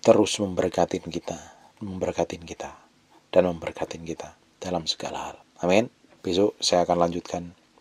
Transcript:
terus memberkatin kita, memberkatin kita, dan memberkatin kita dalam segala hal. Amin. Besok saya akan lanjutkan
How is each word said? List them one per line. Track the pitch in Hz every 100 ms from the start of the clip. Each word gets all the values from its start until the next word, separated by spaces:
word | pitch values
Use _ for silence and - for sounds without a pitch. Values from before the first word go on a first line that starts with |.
terus | - 113 101 -
memberkatin | 101 90 90 90 87 92 -
kita, | 85 - 85 - - - -
memberkatin | 104 92 90 87 85 87
kita, | 82 - - - _ _ _ _ _
dan | 92 90
memberkatin | 85 82 - 82 82
kita | 82 80 - - _ -
dalam | 92 87 80
segala | - - - -
hal. | - _ -
Amin. | 87 98 127 _ _ _
Besok | 98 87 104 -
saya | - 90
akan | 87 87 87
lanjutkan | 87 - 90 87 - _ _